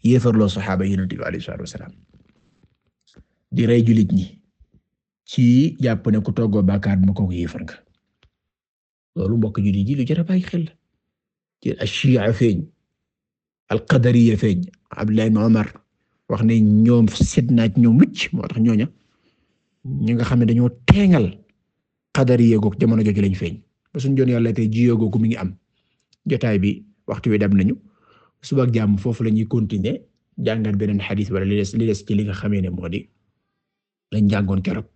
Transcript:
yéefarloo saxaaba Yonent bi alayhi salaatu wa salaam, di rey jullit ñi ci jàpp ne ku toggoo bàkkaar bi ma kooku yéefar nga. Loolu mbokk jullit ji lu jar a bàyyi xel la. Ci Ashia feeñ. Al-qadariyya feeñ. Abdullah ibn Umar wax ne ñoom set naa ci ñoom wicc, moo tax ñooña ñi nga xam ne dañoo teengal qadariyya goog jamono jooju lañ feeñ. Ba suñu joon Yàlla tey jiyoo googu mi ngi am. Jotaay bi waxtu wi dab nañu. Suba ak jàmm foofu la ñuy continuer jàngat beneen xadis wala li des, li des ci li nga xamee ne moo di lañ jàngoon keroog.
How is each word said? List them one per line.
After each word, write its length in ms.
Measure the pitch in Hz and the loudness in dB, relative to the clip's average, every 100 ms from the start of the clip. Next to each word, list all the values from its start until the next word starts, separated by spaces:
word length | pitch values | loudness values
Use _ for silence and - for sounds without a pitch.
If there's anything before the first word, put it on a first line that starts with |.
yéefarloo 460 | 113 127 120 110 104 | 2 2 2 2 0
saxaaba 360 | 98 95 92 95 | -2 -4 -4 -2
Yonent 220 | 95 92 | -2 -4
bi 140 | - | -6
alayhi 220 | - 90 | -8 -8
salaatu 180 | - 87 | -10 -14
wa 100 | - | -14
salaam, 180 | - - - _ _ _ _ _ _ _ _ _ _ _ - _ _ _ | -16 -18 -20 _ _ _ _ _ _ _ _ _ _ _ -20 _ _ _
di 140 | 123 117 | -2 2
rey 160 | 120 | 2
jullit 260 | 113 110 98 | 4 2 2
ñi 140 | - - - _ _ _ _ _ _ _ _ - | 0 -4 -14 _ _ _ _ _ _ _ _ -8
ci 480 | - 120 127 160 - | 0 4 4 2 -2
jàpp 260 | 127 110 - | -2 -2 0
ne 80 | 107 | -2
ku 120 | - | -2
toggoo 300 | 95 110 104 | -2 0 2
bàkkaar 340 | 95 98 101 98 | 2 0 0 2
bi 80 | 95 | 0
ma 60 | |
kooku 200 | 98 98 | 0 -2
yéefar 300 | 90 85 87 | -4 -6 -8
nga. 140 | - - _ _ _ _ _ _ _ _ _ _ _ _ _ 85 | -14 -18 _ _ _ _ _ _ _ _ _ _ _ _ _ -6
Loolu 200 | 95 117 | -2 -2
mbokk 200 | 110 - | -2 -2
jullit 260 | 101 98 98 | -2 0 -2
ji 80 | |
lu 100 | 139 123 | -4 -2
jar 140 | 156 | -2
a 40 | |
bàyyi 180 | 165 185 | 0 -2
xel 220 | 185 175 | -2 -6
la. 80 | 160 _ _ _ _ _ _ _ _ _ | -8 _ _ _ _ _ _ _ _ _
Ci 60 | - - | -10 -6
Ashia 540 | 104 - 135 127 104 | -8 -2 2 2 2
feeñ. 260 | 117 117 87 78 _ _ _ _ _ _ _ _ _ _ | 0 0 0 -6 _ _ _ _ _ _ _ _ _ _
Al-qadariyya 680 | 110 - 135 120 120 117 107 | -6 0 2 4 4 4 2
feeñ. 220 | 110 90 90 _ _ | 0 -2 -4 _ _
Abdullah 360 | - 104 110 110 | -8 -2 0 2
ibn 120 | 107 | 2
Umar 300 | 113 110 101 - _ _ _ _ _ | 4 2 0 -10 _ _ _ _ _
wax 120 | 104 | -2
ne 100 | 110 113 | 2 4
ñoom 460 | 107 104 113 120 110 | 4 4 4 4 2
set 420 | - - - 123 | 2 0 0 2
naa 180 | 120 113 | 2 2
ci 120 | 95 | 2
ñoom 180 | 117 120 | 4 6
wicc, 340 | - - - | 4 2 -8
moo 140 | 123 - | -6 -6
tax 120 | 113 | 0
ñooña 260 | 113 107 135 _ _ _ _ _ _ _ _ _ | 2 2 -2 _ _ _ _ _ _ _ _ _
ñi 280 | 127 - 110 | -12 -6 -2
nga 100 | 117 | -2
xam 140 | 117 123 | 0 2
ne 60 | 113 | 2
dañoo 240 | 117 123 - - | 2 0 -2 2
teengal 400 | 196 196 160 95 - _ _ _ _ _ _ _ | 4 6 4 2 -6 _ _ _ _ _ _ _
qadariyya 440 | - 123 120 117 110 | 0 2 4 4 4
goog 160 | 104 95 | 0 0
jamono 220 | 127 110 | 0 2
jooju 180 | 107 101 | 0 0
lañ 120 | 98 | 0
feeñ. 200 | 92 87 - _ _ _ | -2 -6 -10 _ _ _
Ba 80 | 156 | -6
suñu 160 | 135 135 | -2 0
joon 140 | 127 | 2
Yàlla 220 | 120 117 | 2 0
tey 160 | 113 110 | 0 -2
jiyoo 260 | 110 120 113 | 2 2 2
googu 220 | 110 110 | 0 0
mi 100 | 113 | -2
ngi 80 | 117 | -2
am. 140 | 92 - _ _ _ _ _ _ - | -6 -10 _ _ _ _ _ _ -6
Jotaay 320 | 123 117 104 | -2 0 0
bi 260 | 101 - - _ - | -2 -4 -12 _ -12
waxtu 240 | - - | -6 -2
wi 80 | 104 | 0
dab 160 | 101 | 2
nañu. 200 | 98 202 - _ _ _ _ _ _ | 2 0 -2 _ _ _ _ _ _
Suba 200 | - 139 | -4 -2
ak 60 | 123 | 0
jàmm 220 | 113 107 98 | 0 0 0
foofu 260 | 123 113 | -2 -4
la 60 | 113 | -2
ñuy 160 | 107 110 | -2 -2
continuer 520 | 120 101 104 98 277 _ _ _ - | -2 -2 -4 -4 -6 _ _ _ -6
jàngat 380 | 127 110 107 101 | -4 -2 -2 -2
beneen 240 | 104 101 | -2 -4
xadis 280 | 95 101 101 | -4 -6 -4
wala 140 | 98 | -4
li 120 | 98 104 | -2 -2
des, 140 | 98 113 | -2 -2
li 100 | 113 | -2
des 140 | 98 - | -4 -2
ci 80 | |
li 80 | 104 | -2
nga 80 | 104 | -2
xamee 260 | 92 104 101 | -6 -4 -2
ne 80 | 92 | -4
moo 180 | 87 87 | -6 -8
di 200 | 90 - _ _ _ _ _ _ _ _ _ _ | -10 -12 _ _ _ _ _ _ _ _ _ _
lañ 160 | 107 101 | -2 0
jàngoon 320 | 101 98 95 | 0 -2 -4
keroog. 220 | 92 113 - | -4 -8 -10